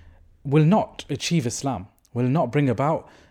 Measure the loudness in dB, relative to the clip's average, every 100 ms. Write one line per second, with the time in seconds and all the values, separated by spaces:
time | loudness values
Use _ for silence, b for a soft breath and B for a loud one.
0 | b b _ _ 0 4 6 4 0 -8
1 | -10 -6 -2 -2 -2 -4 -6 -6 -10 _
2 | _ -2 0 0 0 0 0 0 -2 -2
3 | -6 b b